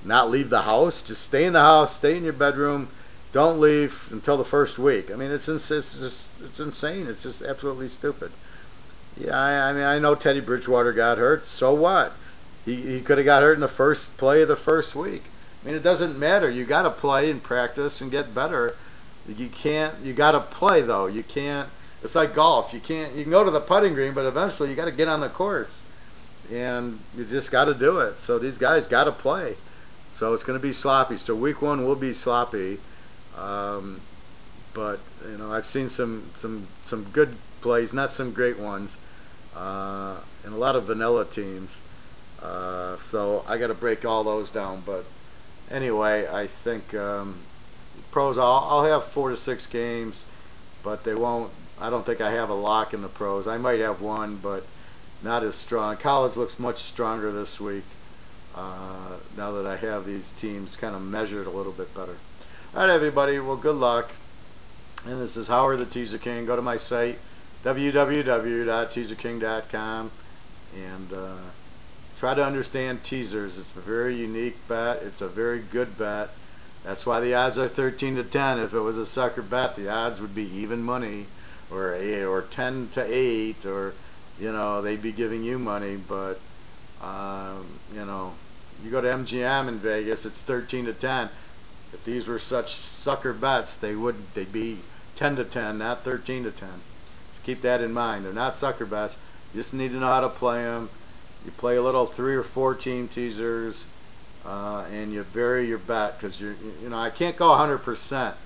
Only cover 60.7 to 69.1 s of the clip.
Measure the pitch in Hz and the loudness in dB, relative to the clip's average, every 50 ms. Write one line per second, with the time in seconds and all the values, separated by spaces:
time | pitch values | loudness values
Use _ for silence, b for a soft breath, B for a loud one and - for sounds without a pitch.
60.7 | - - - 110 104 92 95 95 101 107 110 104 104 104 98 92 87 98 98 95 | -8 -8 -6 -6 -6 -6 -6 -6 -4 -4 -4 -4 -4 -6 -6 -6 -6 -6 -6 -6
61.7 | 90 87 92 90 - 95 92 90 87 - - - - B B B B B B B | -6 -8 -10 -8 -8 -10 -10 -10 -10 -12 -12 -14 -14 B B B B B B B
62.7 | - - 190 190 180 160 151 151 139 143 139 139 143 139 135 131 135 127 - 151 | 0 4 6 6 8 6 6 4 4 4 4 4 2 0 0 -2 -4 0 2 2
63.7 | 151 139 127 120 117 117 120 - - - - - - - - - - - - - | 2 4 4 4 4 2 0 -2 -8 -12 -12 -12 -14 -12 -12 -14 -14 -14 -14 -14
64.7 | - - - - - - - 113 127 131 123 110 98 113 110 104 120 123 135 139 | -14 -14 -14 -12 -12 -12 -10 -8 -6 -6 -6 -6 -6 -8 -2 2 4 6 6 6
65.7 | 135 127 123 110 - 127 120 107 104 107 - 123 120 120 117 117 123 120 123 123 | 4 2 -2 -4 -4 -6 -6 -6 -6 -6 -6 -6 -6 -4 -2 0 0 0 0 -2
66.7 | 120 110 - - 123 120 120 120 120 - B B B B B B B - - 127 | -2 -2 -2 -2 0 0 0 0 -2 -6 B B B B B B B -4 -2 -2
67.7 | 131 131 143 143 135 143 143 135 147 147 139 127 123 117 110 117 117 117 117 117 | 0 2 0 4 6 6 4 6 4 2 4 4 2 2 2 0 0 0 0 0
68.7 | 113 113 117 113 - 123 120 104 | 0 0 0 -2 -4 -6 -6 -6